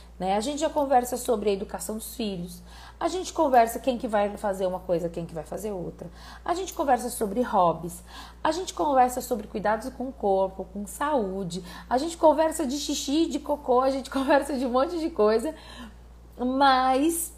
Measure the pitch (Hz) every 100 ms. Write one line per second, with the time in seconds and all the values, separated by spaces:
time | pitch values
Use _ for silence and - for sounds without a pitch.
0 | - - 185 202 226 294 311 302 277 269
1 | 247 247 - 220 208 196 208 190 - 214
2 | - - 214 190 175 - - - - -
3 | 330 349 359 - 311 247 226 240 269 240
4 | - 214 202 202 214 190 185 180 - 170
5 | 170 170 165 165 156 185 208 196 165 -
6 | 170 - - - - 349 381 - 285 247
7 | 233 - 214 202 240 214 175 165 175 -
8 | - - - - 302 320 370 - 311 269
9 | 247 254 247 240 214 220 196 220 254 -
10 | 254 254 208 190 190 190 185 202 202 -
11 | 294 294 190 190 185 175 175 - - 247
12 | 320 339 320 285 320 311 285 285 285 285
13 | - 294 330 262 - 294 - 247 269 269
14 | 247 269 269 285 277 277 254 247 311 349
15 | 311 - 214 226 277 311 - - 233 -
16 | - - - - 254 262 277 262 262 262
17 | 311 339 -